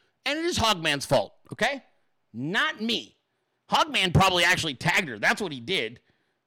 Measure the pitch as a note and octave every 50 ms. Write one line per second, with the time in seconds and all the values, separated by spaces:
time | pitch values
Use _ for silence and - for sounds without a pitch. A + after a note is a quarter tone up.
0 | _ _ _ _ - B3+ C#4+ D#4 E4 F4 - - A3+ A3+ G#3 F3 D#3+ D#3+ C#3+ C#3
1 | - - C#3+ A#2 G2 - _ _ _ - B2+ - G#3+ B3 C#4 C4 - _ _ _
2 | _ _ _ _ _ _ - A2+ B2+ D#3 F#3+ A#3+ D4 D#4 C4+ A3 G#3+ A#3 A3+ E3
3 | A2+ - _ _ _ _ _ _ _ _ _ _ _ - G3+ C4+ E4 D#4+ C4 G#3+
4 | F#3+ F#3 C#3+ D#3+ F#3+ F#3+ F3+ F3 E3+ F3 F3+ E3+ D#3+ D#3+ B2+ - - E3 F3+ G3+
5 | G3 C#3+ A2+ G#2 C3 F3+ A#3 - A3 E3+ D3 B2+ A#2 C3 F#3+ E3+ A#2+ G#2+ B2 -
6 | _ _ _ _ _ _ _ _ _